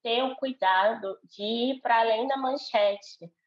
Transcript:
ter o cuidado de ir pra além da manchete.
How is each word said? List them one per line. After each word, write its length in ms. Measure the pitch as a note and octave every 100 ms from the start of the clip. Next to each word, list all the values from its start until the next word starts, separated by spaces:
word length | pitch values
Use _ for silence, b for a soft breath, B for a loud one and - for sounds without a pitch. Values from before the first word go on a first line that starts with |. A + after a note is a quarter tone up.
ter 220 | A#3 A#3
o 120 | C4 B3+
cuidado 800 | C4+ C4 F#3 F#3 G3+ A3+ G3 F#3
de 200 | _ -
ir 380 | G#3 A#3 B3+ C4+
pra 180 | - A#3
além 280 | A3+ A3 C4
da 100 | C4+
manchete. 960 | C4 C#4+ - A3 G#3 G3+ - - F3 _